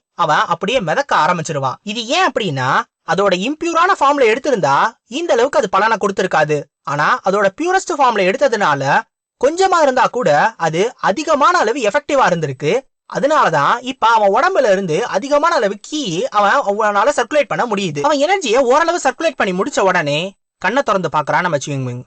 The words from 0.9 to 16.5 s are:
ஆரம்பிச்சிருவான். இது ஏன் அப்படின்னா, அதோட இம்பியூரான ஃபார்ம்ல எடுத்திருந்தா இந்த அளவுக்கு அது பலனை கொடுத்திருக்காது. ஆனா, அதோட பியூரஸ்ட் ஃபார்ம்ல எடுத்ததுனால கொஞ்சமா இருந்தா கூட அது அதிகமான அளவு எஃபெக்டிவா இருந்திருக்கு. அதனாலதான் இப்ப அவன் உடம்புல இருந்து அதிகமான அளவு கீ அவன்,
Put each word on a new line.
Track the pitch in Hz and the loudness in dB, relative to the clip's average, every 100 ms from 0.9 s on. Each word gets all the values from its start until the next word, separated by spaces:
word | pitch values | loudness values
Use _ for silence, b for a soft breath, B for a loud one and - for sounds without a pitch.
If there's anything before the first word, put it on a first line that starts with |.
| 190 - 196 | -2 0 0
ஆரம்பிச்சிருவான். | 156 175 151 147 135 - | 2 0 -4 -4 -4 -6
இது | 208 220 226 | -8 -8 -2
ஏன் | 330 359 | 0 0
அப்படின்னா, | 254 202 143 208 185 - _ - | 0 -4 -2 0 0 -2 _ -4
அதோட | 165 202 | 0 2
இம்பியூரான | 180 220 302 339 330 359 359 | 0 -2 -4 -2 0 0 2
ஃபார்ம்ல | 277 285 | 2 4
எடுத்திருந்தா | 226 247 302 233 147 139 208 - _ | 2 2 0 0 2 2 0 -4 _
இந்த | 262 339 | -6 -2
அளவுக்கு | - 277 320 | 0 2 0
அது | 208 | 0
பலனை | 190 220 226 | 0 0 0
கொடுத்திருக்காது. | 202 196 185 165 151 147 - _ | -2 -2 -2 0 0 -2 -4 _
ஆனா, | - 147 160 247 | -6 -2 0 0
அதோட | 196 202 196 - | 0 0 0 0
பியூரஸ்ட் | 339 381 - | -2 -2 -2
ஃபார்ம்ல | 302 262 220 | 0 2 2
எடுத்ததுனால | 185 254 277 220 180 139 135 185 - _ _ _ | 0 2 0 2 0 0 0 0 -2 _ _ _
கொஞ்சமா | 262 339 381 349 | 0 2 2 4
இருந்தா | 294 254 208 | 2 2 0
கூட | 240 190 147 208 - | 0 0 2 2 -2
அது | 165 160 226 - | -4 -2 -2 -2
அதிகமான | 170 214 311 285 302 359 | -4 -2 -2 2 2 2
அளவு | 247 277 | 0 0
எஃபெக்டிவா | 226 294 - 277 208 | -2 -2 0 2 2
இருந்திருக்கு. | 175 151 131 147 233 - _ - | 0 -4 -4 -2 -2 -4 _ -12
அதனாலதான் | - 269 302 208 156 147 233 | -4 0 2 2 2 2 0
இப்ப | 254 262 220 | -4 -2 2
அவன் | 233 202 | 4 2
உடம்புல | 214 277 311 247 | 2 2 2 2
இருந்து | 190 190 156 240 | 0 0 -2 -2
அதிகமான | 269 285 294 330 | -6 0 0 2
அளவு | 330 208 208 | 0 -2 -4
கீ | - 302 240 160 | -8 -8 -4 -4
அவன், | 262 208 202 | -2 0 2